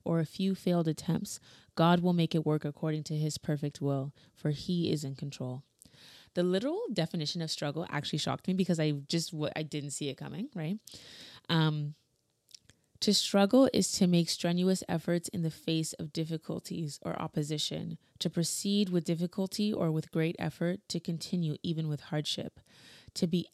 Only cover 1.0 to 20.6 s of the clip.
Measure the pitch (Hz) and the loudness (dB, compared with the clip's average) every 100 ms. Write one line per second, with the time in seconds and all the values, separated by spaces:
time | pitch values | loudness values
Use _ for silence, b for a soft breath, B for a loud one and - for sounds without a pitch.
1 | - 165 208 - B B B - 165 175 | 0 -2 -2 -10 B B B 2 6 6
2 | 175 175 160 165 151 151 147 147 160 156 | 4 4 4 2 2 0 0 -4 -4 -2
3 | 147 151 151 - - 147 143 - 139 139 | -2 -2 -2 -2 -2 -2 -2 -2 0 0
4 | 139 b b _ 151 147 - 175 165 156 | -2 b b _ -2 -2 -2 0 2 0
5 | 143 135 143 - 127 127 - _ B B | -2 -6 -8 -6 -8 -8 -12 _ B B
6 | B B B - 180 190 254 359 466 196 | B B B -2 2 2 0 -2 -2 -2
7 | 160 175 151 175 160 - 151 147 175 147 | -2 -2 -4 -4 -4 -4 -4 -4 -4 -6
8 | - 156 - 131 - 185 185 165 156 143 | -4 -2 -2 -2 -2 0 2 2 2 0
9 | 143 170 165 156 151 - 151 147 143 - | -2 -4 -2 -4 -4 -4 -6 -6 -6 -6
10 | 147 135 143 151 269 180 156 214 B B | -6 -6 -8 -8 -8 -6 -4 -6 B B
11 | B B B B - 165 156 151 147 156 | B B B B 0 2 4 2 -4 -8
12 | _ _ _ _ _ - _ _ _ _ | _ _ _ _ _ -20 _ _ _ _
13 | - 202 - 202 202 254 269 - 185 - | 2 2 4 4 6 8 6 6 2 4
14 | 180 175 165 - 170 175 185 190 - 170 | 6 6 4 0 0 2 4 2 0 -2
15 | - 175 - 180 165 - - 160 160 - | 0 -2 -2 -2 -2 -2 -2 0 -2 -6
16 | 156 165 160 160 - - - 170 151 - | -6 -4 -4 -4 -4 -8 -6 -6 -6 -6
17 | 170 - 160 - 147 151 - 156 170 165 | -6 -6 -4 -2 -2 -2 -2 -4 -6 -10
18 | b - 175 175 165 - 202 202 196 180 | b -8 -2 0 0 0 2 2 4 2
19 | 156 165 175 - 190 - 208 214 165 156 | 0 0 -2 -2 -4 0 0 2 2 0
20 | - 165 160 - 156 - | 0 0 0 0 -6 -2